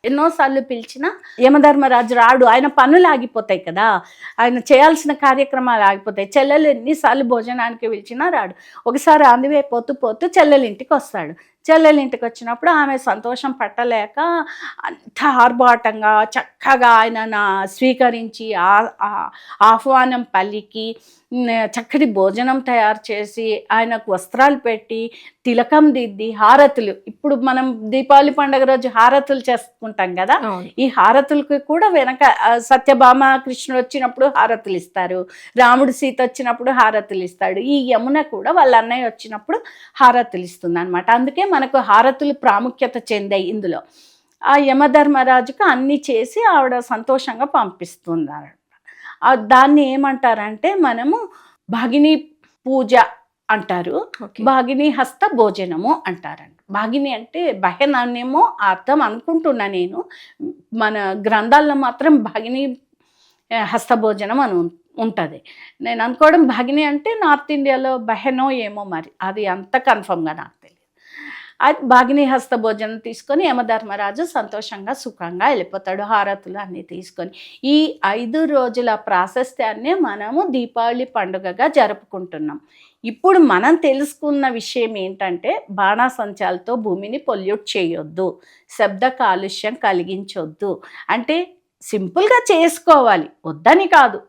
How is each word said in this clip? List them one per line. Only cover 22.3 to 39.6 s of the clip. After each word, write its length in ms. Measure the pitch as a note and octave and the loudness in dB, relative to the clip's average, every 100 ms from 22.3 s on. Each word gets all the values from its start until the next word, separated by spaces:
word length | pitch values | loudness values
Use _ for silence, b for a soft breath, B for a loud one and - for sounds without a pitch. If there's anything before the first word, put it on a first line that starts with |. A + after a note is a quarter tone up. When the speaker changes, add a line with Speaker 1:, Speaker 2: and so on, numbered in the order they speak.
| G3+ B3+ C4 | 0 -2 -2
Speaker 1:
తయారు 520 | C4 A#3+ G#3+ G#3+ - | -2 0 0 -2 -6
చేసి 560 | G#3 G#3 A#3 A3 G#3 - | -8 -8 -8 -6 -6 -2
ఆయనకు 400 | A3 A3+ A3+ A3+ | -2 0 -6 -4
వస్త్రాలు 440 | F#3 - A#3+ C#4 | -6 -4 2 2
పెట్టి 560 | C#4 A#3+ A3 _ A3+ A#3 B B _ | 2 -4 -6 _ -8 -8 B B _
తిలకం 480 | B3+ A#3 A#3+ D4+ D4+ | -2 0 2 4 4
దిద్ది 380 | B3+ A#3 G3 A3 | 2 -6 -6 -10
హారతులు, 640 | G#3+ G#3+ C4+ C#4+ C#4+ G#3 F#3+ - | 2 6 8 6 4 -6 -8 -16
ఇప్పుడు 280 | - D4 | -8 -2
మనం 440 | C4+ C4 B3+ C4 A3+ | 0 0 -2 -4 -6
దీపావళి 520 | G#3+ C4 C4+ C#4 C#4+ | -4 -4 6 6 6
పండుగ 320 | C4+ C#4 C4+ | 0 0 0
రోజు 240 | C4 C4 B3+ | 2 0 0
హారతులు 540 | A#3 A#3+ C#4 C#4 C4+ B3 | 4 4 4 0 -4 -2
చేసుకుంటాం 680 | A#3 - _ A3 G#3+ F#3 | -4 -6 _ -12 -4 -4
కదా, 180 | F3+ G3 D#4 | -2 0 0
Speaker 2:
అవును. 260 | A3+ F#3 G3+ - | 0 -8 -10 -4
Speaker 1:
ఈ 80 | C4 | -2
హారతులకి 720 | C4 F#3+ B3+ C#4 D4 C#4+ C#4+ | 2 4 4 2 -2 -2 -4
కూడా 300 | C#4+ D#4+ G#4 | -2 0 2
వెనక, 340 | E4 B3+ C4 | 2 0 2
ఆ, 340 | C4+ - A3 A#3 | 2 4 2 0
సత్యభామ 800 | A3+ B3+ - C4 B3+ C4 C4+ | 2 2 4 6 6 6 4
కృష్ణుడు 460 | C4 C4 B3+ - B3+ | 2 -2 -12 -4 -4
వచ్చినప్పుడు 440 | B3+ C#4+ B3 B3 | -4 -6 -6 0
హారతులు 500 | C4+ C#4 A3 A3+ G3+ | 0 2 0 -2 -6
ఇస్తారు, 520 | F3+ F3+ F#3+ F3+ F#3 F#3 B B A#3+ | -8 -8 -8 -6 -6 -10 B B 4
రాముడు 320 | A#3+ B3 C4+ | 4 6 2
సీత 300 | C4 C4+ C4 | 0 -4 -2
వచ్చినప్పుడు 500 | B3 - B3 A#3 B3 | -4 -2 -6 -4 -2
హారతులు 520 | B3+ A3 G#3+ G#3 F#3+ | 2 2 0 -4 -8
ఇస్తాడు, 360 | F3+ F3+ F#3 F#3+ | -8 _ -4 -4
ఈ 300 | B3 C#4+ B3+ | -2 -2 0
యమున 320 | A3+ B3 D4 | 0 0 -2
కూడా 300 | D4 G3+ G#3 | -2 -6 -2
వాళ్ళ 240 | F4 C#4 | 2 4
అన్నయ్య 300 | A#3 A3+ B3 | 4 2 -4
వచ్చినప్పుడు 560 | A#3+ A3 A3 G#3+ - A4+ | -6 -8 -16 -14 -6 -8